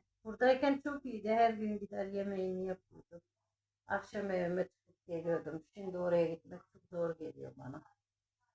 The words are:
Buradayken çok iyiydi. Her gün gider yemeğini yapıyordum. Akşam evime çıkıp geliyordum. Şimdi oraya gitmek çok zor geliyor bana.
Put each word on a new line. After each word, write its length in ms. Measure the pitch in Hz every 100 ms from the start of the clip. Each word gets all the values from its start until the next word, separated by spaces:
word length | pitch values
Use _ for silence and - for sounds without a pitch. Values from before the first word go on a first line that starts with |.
| _ _
Buradayken 580 | 220 208 247 262 285 277
çok 220 | 294 277 254
iyiydi. 240 | 220 208
Her 200 | 226 226
gün 260 | 214 214 208
gider 260 | 202 202 196
yemeğini 600 | 196 196 190 185 185 185
yapıyordum. 560 | 185 _ - - 170 _ _ _ _ _ _ -
Akşam 440 | 196 - 208 196
evime 360 | 185 175 180 180
çıkıp 400 | _ _ _ -
geliyordum. 560 | 170 170 165 160 160 -
Şimdi 240 | 208 190 180
oraya 280 | 180 175 165
gitmek 360 | 165 - 180 -
çok 80 | - _
zor 260 | 175 165 160
geliyor 360 | 156 135 131 131
bana. 240 | 131 - - _ _ _ _ _ _